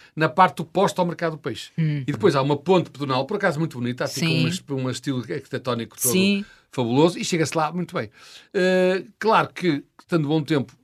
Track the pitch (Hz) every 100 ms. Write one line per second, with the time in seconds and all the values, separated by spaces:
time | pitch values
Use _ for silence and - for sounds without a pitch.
0 | - - 160 156 185 - 160 180 190 -
1 | 175 160 170 156 143 107 - - 160 147
2 | 127 139 190 139 139 147 - 185 156 131
3 | 139 131 135 202 190 147 160 123 120 123
4 | 143 - 165 160 - 185 - 135 127 120
5 | 139 127 117 156 - 127 - 117 110 -
6 | 123 95 98 101 104 - _ - 117 127
7 | 170 247 226 170 151 165 156 175 170 170
8 | 110 - - - - 202 185 185 185 185
9 | - - 208 196 147 - 175 143 - _
10 | - 170 143 160 147 151 143 -